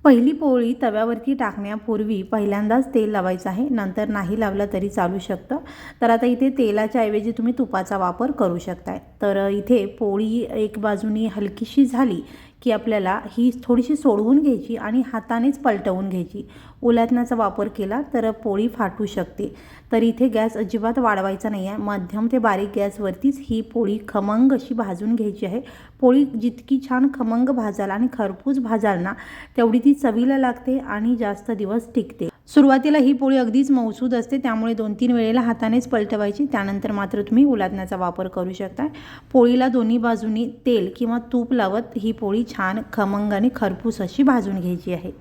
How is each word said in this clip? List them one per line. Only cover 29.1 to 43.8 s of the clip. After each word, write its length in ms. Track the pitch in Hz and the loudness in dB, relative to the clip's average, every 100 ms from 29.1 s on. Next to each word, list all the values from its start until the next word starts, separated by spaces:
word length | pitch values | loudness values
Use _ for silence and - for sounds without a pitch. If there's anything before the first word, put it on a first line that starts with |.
| - - - - - | -6 -14 -18 -6 2
तेवढी 220 | 233 233 | 4 6
ती 140 | 277 | 4
चवीला 440 | 285 262 220 247 269 | 4 2 2 2 2
लागते 400 | 254 247 - 262 | 2 0 -2 -4
आणि 360 | 262 208 226 240 | -2 -2 0 0
जास्त 360 | 214 202 - | -2 -4 -6
दिवस 360 | 214 196 226 226 254 | -4 -2 -4 -2 -4
टिकते. 340 | - - 165 _ - | -4 -6 -8 _ 0
सुरुवातीला 500 | 294 277 269 302 302 | 6 6 6 4 4
ही 140 | 262 | 4
पोळी 240 | 254 269 269 | 4 2 2
अगदीच 320 | 233 247 269 | 4 2 4
मऊसूद 420 | 262 226 202 254 240 | 2 0 -2 -2 0
असते, 220 | 233 269 | -2 -2
त्यामुळे 360 | 269 220 226 | -2 -2 -2
दोन 200 | 220 220 | -2 -4
तीन 180 | 208 247 | 0 2
वेळेला 300 | 240 220 240 | 2 2 2
हातानेच 460 | 233 233 220 240 247 | 2 0 2 0 2
पलटवायची, 580 | 233 208 214 208 202 285 | -2 0 0 -2 -2 -2
त्यानंतर 460 | 214 196 202 208 | 0 -2 -4 -4
मात्र 300 | 202 196 208 | -4 -2 -4
तुम्ही 220 | 202 226 | 2 4
उलथण्याचा 540 | 285 233 185 190 185 190 | 6 4 0 -4 -6 -4
वापर 300 | 180 175 185 | -4 -4 -6
करू 260 | 185 180 | -4 -6
शकता. 340 | 185 190 - 294 - - - - | -6 -10 -6 -6 -8 -18 -20 2
पोळीला 360 | 262 240 247 262 | 4 6 4 2
दोन्ही 300 | 247 220 233 | 2 2 0
बाजूनी 500 | 233 220 220 214 233 - 262 | 0 -2 -2 -2 -4 -4 0
तेल 260 | 233 185 - | 2 0 -4
किंवा 200 | 233 233 233 | -2 -2 -2
तूप 220 | 247 233 | -4 0
लावत 440 | 254 190 208 233 233 | 0 0 -2 -4 -4
ही 140 | 220 | -4
पोळी 320 | 220 202 214 233 | -4 -2 -2 -2
छान 300 | - 185 208 - | -4 -2 -4 -6
खमंग 400 | - 196 202 208 | -2 0 0 -2
आणि 160 | 196 247 - | 0 0 0
खरपूस 460 | 196 185 | -2 -2